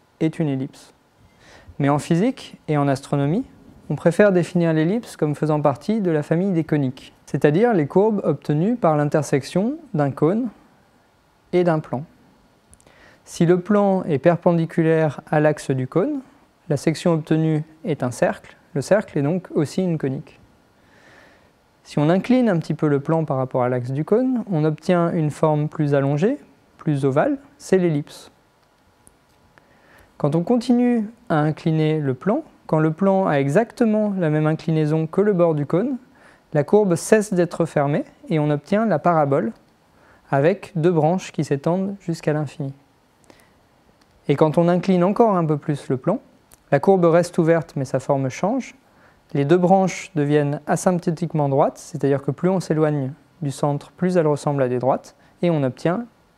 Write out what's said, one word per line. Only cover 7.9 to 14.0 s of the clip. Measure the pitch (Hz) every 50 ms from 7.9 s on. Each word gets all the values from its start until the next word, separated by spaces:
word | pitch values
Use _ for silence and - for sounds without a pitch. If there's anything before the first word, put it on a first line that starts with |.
| - 185 202 220 214 190 -
obtenues | 175 147 - - - 147 151 175 220 247
par | 240 - 165 151
l'intersection | 147 147 147 - 160 139 - - 139 - - - 175 202 240 302 320 311 - -
d'un | 151 147 139
cône | 123 - 147 156 196 220 262 208 - _ _ _ _ _ _ _ _ _ _ _ _ _ _ _ _ _ _ _ -
et | 180 180
d'un | 175 160 156
plan. | 151 - - 127 160 - _ _ _ _ _ _ _ _ _ _ _ _ _ - _ _ _ _ - - _ _ _
Si | - - - 175
le | 160 180 180
plan | 175 - 208 202 202 196 190 185